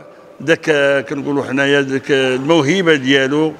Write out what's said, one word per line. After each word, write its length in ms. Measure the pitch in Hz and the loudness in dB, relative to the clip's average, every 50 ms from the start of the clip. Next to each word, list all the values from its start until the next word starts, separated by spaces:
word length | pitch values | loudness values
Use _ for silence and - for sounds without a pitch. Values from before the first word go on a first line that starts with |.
| 147 - - - - - - - | -18 -20 -20 -20 -20 -20 -20 -10
داك، 280 | 139 143 165 156 - 160 | -2 -2 -2 0 0 0
آه، 320 | 151 143 143 139 139 139 | 0 2 2 2 2 0
كنقولوا 440 | 131 - 156 143 135 143 143 143 135 | -2 -4 -8 -8 -6 -4 -4 -4 -4
حنايا 360 | 110 127 135 139 139 143 143 | -4 -2 -2 0 2 2 2
داك 300 | 139 135 131 135 135 - | 0 0 -4 -6 -2 0
الموهبة 840 | 147 135 131 131 127 127 135 147 170 165 139 135 165 196 180 165 156 | 0 0 2 0 -2 -2 0 2 2 2 2 2 0 0 2 2 2
ديالو، 600 | 143 127 131 139 139 135 131 143 151 156 156 151 | 2 2 0 2 2 2 0 0 0 -2 -2 -4